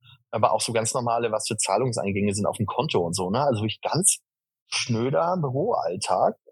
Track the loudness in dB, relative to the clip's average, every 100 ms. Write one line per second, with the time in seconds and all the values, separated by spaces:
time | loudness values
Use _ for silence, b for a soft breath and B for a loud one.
0 | b b _ 2 2 2 0 0 0 -2
1 | 0 0 0 -2 -2 -4 0 2 2 0
2 | -2 0 0 0 -2 0 -2 0 0 0
3 | 0 -2 0 2 2 0 -2 -4 -2 0
4 | 2 0 _ _ _ _ _ -6 -2 0
5 | 2 0 0 0 -2 -2 -2 0 -2 -4
6 | -2 2 2 0 _